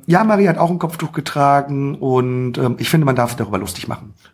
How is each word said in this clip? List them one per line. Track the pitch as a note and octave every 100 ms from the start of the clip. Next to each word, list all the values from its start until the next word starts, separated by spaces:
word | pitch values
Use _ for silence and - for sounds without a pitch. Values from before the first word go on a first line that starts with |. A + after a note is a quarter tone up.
| -
ja, | F3
Maria | A3 G3+ G3
hat | E3
auch | E3+
ein | F3
Kopftuch | F#3 - D#3+
getragen | - - D3 C#3 C#3+ C#3 C#3 C#3 C#3
und, | C3+ B2+ B2+ B2+ B2+ B2
ähm, | C3 A2+
ich | -
finde, | E3 C#3+
man | B2
darf | A#2+
sich | -
darüber | G#2 G2
lustig | G2+ - -
machen. | G#2 G#2 - _